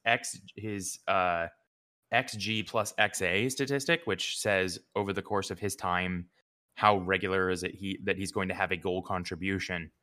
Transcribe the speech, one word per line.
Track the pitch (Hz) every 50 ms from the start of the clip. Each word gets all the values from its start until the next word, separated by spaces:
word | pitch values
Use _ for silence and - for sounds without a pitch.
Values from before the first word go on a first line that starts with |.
| -
ex-, | 113 117 120 - - - - - - -
his, | 104 104 110 104 101 92 - - - -
uh, | - 98 95 90 90 85 85 85 82 - _ _ _ _ _ _ _ _ _ _ -
X | - 123 131 - -
G | 107 98 107 110 110 104
plus | - - 113 101 - -
X | - 107 101 - -
A | 95 87 90 101 117 131
statistic, | 127 - 139 131 139 143 139 - 170 165 -
which | 113 95 87 - - - -
says | - 107 101 95 92 92 90 - - _ -
over | - 104 98 95
the | 98
course | 90 - 104 98 95 -
of | 98 87
his | 104 98 -
time, | - - 92 90 90 90 90 90 87 87 - _ _ _ _ _ _ _ _ -
how | - - 107 104
regular | 98 90 90 95 92 95 92 95 95 92 92
is | 92 85 87
it | - -
he, | 95 101 98 95 - -
that | 101 95
he's | 92 98 92
going | - 104 95 92
to | 90
have | 92 98 87
a | 95
goal | 85 78 98 90 92
contribution. | 85 - 98 90 87 - 92 80 92 95 98 95 - - 92 85 82 82 _ _